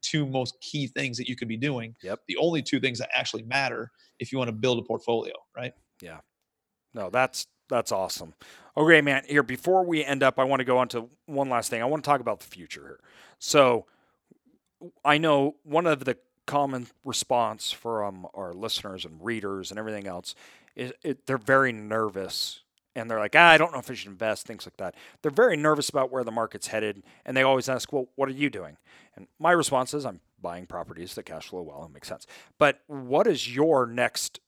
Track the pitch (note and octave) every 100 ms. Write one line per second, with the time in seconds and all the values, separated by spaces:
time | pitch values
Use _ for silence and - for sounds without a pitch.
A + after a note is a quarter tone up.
0 | - D#3 C#3+ C3 B2+ - - D3+ C3 C3+
1 | C3+ A#2 B2 B2 A#2 A2+ C#3+ B2+ A2+ A#2
2 | F#3 D3 - F2 D#3+ D#3+ - - C3 A#2
3 | B2 B2+ B2 A2 A2+ C3 C3+ A#2 A#2+ _
4 | _ - B2+ C#3 A#2+ A2 B2+ A#2+ A2+ A2
5 | - A#2 F#2 - - A#2 B2+ - _ _
6 | F2 D#2+ - _ _ _ _ _ _ A#2+
7 | F#2+ A#2 B2+ - - _ - B2 - G2+
8 | F#2 - E2+ - - - - - D#3 D#3+
9 | C#3+ C3+ C3+ C#3+ B2 B2 - F#3 F3+ D#3+
10 | C#3 C3+ C3+ B2 C3+ C#3 B2+ B2 B2 A#2+
11 | A#2 _ - C#3 C#3 A#2+ A2 A#2 A#2 D3+
12 | C#3+ C#3+ A#2 G#2 - - E2+ - - -
13 | _ - - _ - D3+ C3 A#2 - _
14 | _ _ _ _ _ _ _ _ E3+ -
15 | C#3+ D3 D#3+ C#3+ C#3 D3 D#3 D3+ F3 D3
16 | C3 A#2+ _ _ - C#3+ C#3+ C3 A#2+ _
17 | - A2+ - B2 A2+ A2 - - A#2 A2+
18 | G#2 F#2+ F2 - F#2 F2+ A2 - G#2 F#2+
19 | F2+ D#2+ F#2+ A2+ G2+ G2 F2+ G2+ A2 G#2+
20 | G2 F2+ - - - - _ - B2+ -
21 | E3 C3+ - C3+ G#2+ C3+ C3 A2+ G#2+ A2
22 | A2 F#2+ F#2 - - - _ _ _ -
23 | A2+ A2+ G#2+ D#3 E3+ D#3+ E3+ C#3+ - A#2
24 | G2 F#2 A2 G#2 - A2 - - F#2 -
25 | - - D#3 C#3 A#3+ D#3+ D3+ D3+ C#3+ D3
26 | C3 B2+ A#2 A2+ A2+ G2+ - A2 G#2+ G2+
27 | - _ - C3 C3+ C3+ B2+ B2+ - C#3+
28 | B2+ - C3+ C3 D3 G#2+ F2+ - _ -
29 | _ - G2 - D#3+ F3 C#3 C3 B2+ D3
30 | C3+ F2+ _ _ F2+ F2 F#2 F2+ E2 E2
31 | F2+ - G2 D#2+ - F#2 D#2+ C#2+ D#2 C#2+
32 | - - - - - - D3 - - C#3+
33 | B2+ C#3 G#3+ D3 A#2 B2 D#3 C#3+ A#2+ A#2+
34 | A#2+ - - -